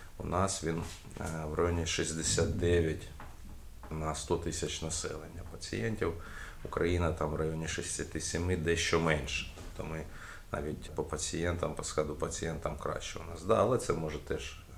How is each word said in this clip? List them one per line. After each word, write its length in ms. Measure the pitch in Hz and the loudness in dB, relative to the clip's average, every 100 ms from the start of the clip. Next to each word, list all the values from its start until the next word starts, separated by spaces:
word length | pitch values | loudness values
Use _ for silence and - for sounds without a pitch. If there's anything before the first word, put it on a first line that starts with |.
| - - | -12 -6
у 80 | 78 | 0
нас 380 | 85 95 - | 2 2 2
він, 200 | 82 82 80 - - - | 0 0 -2 -8 -10 -6
е, 60 | 85 80 78 | -4 -2 -2
в 80 | |
районі 320 | 78 87 85 82 | 2 4 4 2
шістдесят 720 | - 80 80 78 - 80 73 | 2 0 0 2 4 4 4
дев'ять 500 | 85 87 80 78 - - - - - - - - - | 6 6 6 2 -4 -10 -12 -12 -12 -12 -12 -12 -6
на 240 | 80 78 73 | -2 -2 -2
сто 220 | - 85 | 0 0
тисяч 440 | 82 80 76 - | 0 -2 -2 -2
населення 600 | 80 - 78 78 80 85 87 | -2 -2 -4 -6 -8 -10 -10
пацієнтів. 600 | - - 98 113 107 85 82 - - - - - | -8 -4 -2 0 0 0 -2 -6 -10 -10 -8 -2
Україна 460 | - 85 87 85 | 2 4 6 4
там 180 | 76 78 | 2 0
в 60 | 76 | 2
районі 320 | 78 80 80 | 0 0 -2
шістдесяти 540 | - - - 71 80 | -2 -2 -4 -4 -4
семи, 360 | - 87 87 90 | -2 0 2 2
дещо 420 | 80 82 - 82 | 4 2 4 6
менше. 540 | 82 76 65 - - - | 6 4 2 -2 -4 -8
Тобто 360 | - - 78 | -8 -6 -4
ми 120 | 80 80 - - - - | -4 -6 -10 -12 -12 -6
навіть 400 | - 76 76 - | -4 -2 -4 -4
по 120 | - | -4
пацієнтам, 720 | - 76 - 80 87 85 78 78 | -2 -2 -2 0 2 2 0 -2
по 80 | |
складу 320 | - - 76 76 | -2 0 0 0
пацієнтам 600 | 80 - 82 78 76 73 | -4 -2 -2 -2 -2 -2
краще 420 | 71 78 - - | -2 -4 -4 -8
у 120 | 82 | -8
нас. 120 | 85 | -2
Да, 120 | 92 107 | 4 6
але 220 | 104 120 | 6 4
це 160 | - | 2
може 260 | 82 80 73 | 0 0 -2
теж 400 | - - - - - | -4 -4 -4 -10 -14